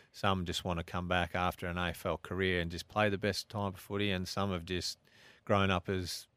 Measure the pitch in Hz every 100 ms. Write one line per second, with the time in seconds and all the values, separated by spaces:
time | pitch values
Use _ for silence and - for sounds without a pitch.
0 | - - 101 95 87 85 95 85 82 90
1 | 90 90 87 92 90 - 90 87 87 85
2 | 92 80 - 92 95 90 85 85 - 107
3 | 107 98 104 92 - 110 101 95 - 101
4 | 104 92 90 - 98 90 85 90 - -
5 | _ - - - - 104 98 90 - 92
6 | 90 - -